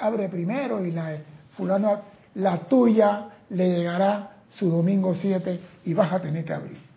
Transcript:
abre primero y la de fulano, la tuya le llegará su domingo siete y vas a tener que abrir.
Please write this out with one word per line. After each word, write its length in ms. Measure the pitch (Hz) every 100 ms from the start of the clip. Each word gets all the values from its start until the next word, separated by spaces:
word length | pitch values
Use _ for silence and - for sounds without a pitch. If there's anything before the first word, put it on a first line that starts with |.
abre 280 | 214 220 196
primero 540 | 180 170 254 269 220
y 60 | 180
la 180 | 165 160
de 140 | 151 151 - -
fulano, 500 | - 185 196 214 202 - - _
la 260 | - 190 170
tuya 680 | - 262 233 220 208 208 214 - -
le 260 | 180 180 175
llegará 540 | 170 175 196 208 202 - _ -
su 140 | 190
domingo 440 | 165 170 196 185
siete 460 | 170 196 190 185 175 - -
y 80 | -
vas 200 | 165 175
a 80 | 185
tener 240 | 165 160 160
que 60 |
abrir. 240 | 147 - - -